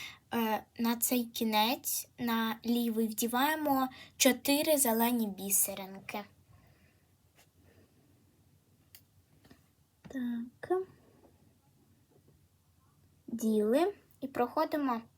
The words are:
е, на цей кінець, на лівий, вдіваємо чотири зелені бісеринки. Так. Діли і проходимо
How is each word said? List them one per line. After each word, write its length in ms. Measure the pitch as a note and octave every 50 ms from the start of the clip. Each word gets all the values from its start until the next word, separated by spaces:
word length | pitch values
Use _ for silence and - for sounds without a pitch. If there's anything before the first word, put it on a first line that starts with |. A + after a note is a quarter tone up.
| - - - - _ - -
е, 300 | A#3 A3+ A3 G#3+ G#3 - _ _ -
на 180 | A#3 A#3 A#3+
цей 280 | A#3 - - B3+ B3 A#3
кінець, 840 | A#3 - - A#3 A3 G#3+ G#3+ G#3+ A#3+ C#4 - - - - - - - _ -
на 380 | B3 A#3 A3+ A3+ A3+ A3+ A#3 - -
лівий, 420 | A3+ A#3+ A#3+ A#3+ A#3 A3 A3 A3+ G#3+
вдіваємо 800 | A3 - A#3 A3+ B3 B3 C4+ D4+ D#4 D#4 D4+ D4 C#4 C4 C4 C4 - - - - -
чотири 640 | - - C4 B3 - - - C#4+ D4 D#4 D#4+ D#4 C4+
зелені 480 | C4 A#3+ A3 A3+ A#3 A#3+ B3 A#3 A3
бісеринки. 960 | G3+ F#3+ F#3+ F#3+ G3+ G3 - - - G3 G3 F#3+ F#3+ F#3+ F#3+ - - - G#3 G3+ - _ _ _ _ - - - - - _ _ _ _ _ _ _ _ _ _ _ _ _ - _ _ _ _ - _ - - _ _ _ _ _ _ _ _ _ _ _ _ _ _ _ _ _ _ _ _ _ _ - _ _ _ _ _ _ _ _ _ - - _ _ _ _ _ _ _ _ _ - -
Так. 640 | - C4 B3 A#3+ A#3+ A#3 A#3 B3 _ - - - F4+ F#4 F#4+ - - - _ - _ - - - _ _ _ _ _ _ _ _ _ _ _ _ _ _ _ _ _ - _ _ _ _ _ _ _ _ _ _ _ _ _ _ _ _ _ _ _ _ -
Діли 680 | - A#3 A3+ A3+ A3 A3 G#3+ G#3 G#3+ A#3+ D4 F4 G4+ G4+ - _ _ - -
і 60 | C#4
проходимо 760 | C4+ - - A#3+ A#3+ - D4+ D#4+ D#4 E4 D4+ C#4+ C4 A#3+ A3+ A#3 - _